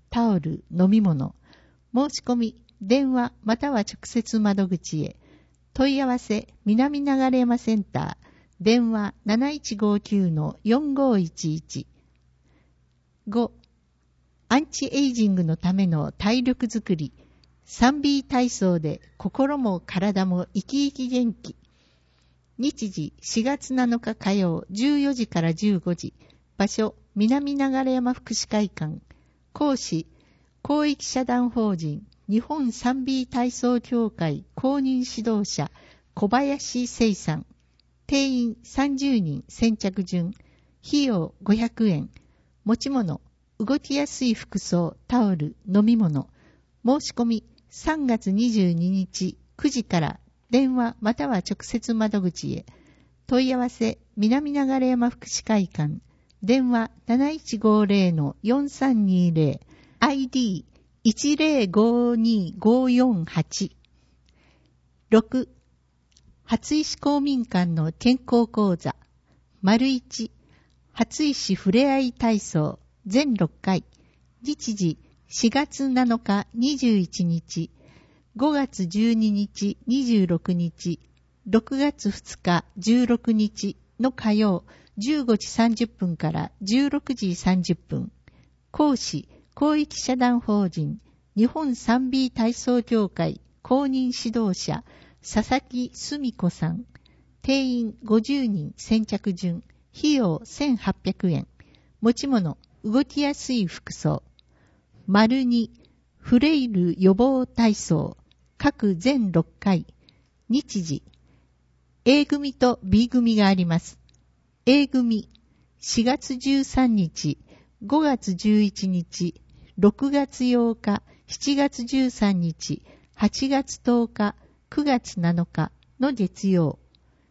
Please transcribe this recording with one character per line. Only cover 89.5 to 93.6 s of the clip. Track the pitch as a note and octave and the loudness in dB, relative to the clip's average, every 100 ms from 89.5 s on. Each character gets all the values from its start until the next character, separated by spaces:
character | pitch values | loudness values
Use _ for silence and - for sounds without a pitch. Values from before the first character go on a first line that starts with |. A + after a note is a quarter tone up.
公 | - D4 D4+ | -2 0 0
益 | D4 - | -2 -6
社 | - B3+ | -4 0
団 | B3 A#3+ | 2 2
法 | - G#3 F#3+ | 0 0 0
人、 | E3 D3 - _ _ _ G3+ | -2 -6 -8 _ _ _ 0
日 | A#3+ | 0
本 | D#4 D4 A#3+ | 0 -4 -4
三 | - B3 C4 | 0 0 0
ビ | C4+ C4 | 0 -2
ー | |
体 | - A3+ | 0 -2
操 | A#3+ - B3 | -2 0 0
協 | A3+ A3+ G3 | 2 0 0
会 | - D#3+ - _ _ | -2 -4 -6 _ _